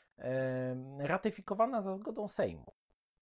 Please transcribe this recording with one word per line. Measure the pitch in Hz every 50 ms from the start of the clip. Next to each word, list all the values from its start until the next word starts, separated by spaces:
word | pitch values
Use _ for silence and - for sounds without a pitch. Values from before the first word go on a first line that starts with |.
| _ _ _ -
e, | - 127 131 131 131 131 127 127 127 127 127 127 131 135 139 139
ratyfikowana | 143 143 170 190 - 214 - - - - 202 202 226 254 262 220
za | 190 196 190
zgodą | 196 214 220 220 - 214 202
Sejmu. | - - 175 95 82 78 - - - _ _ _ _ _ _ _ _ _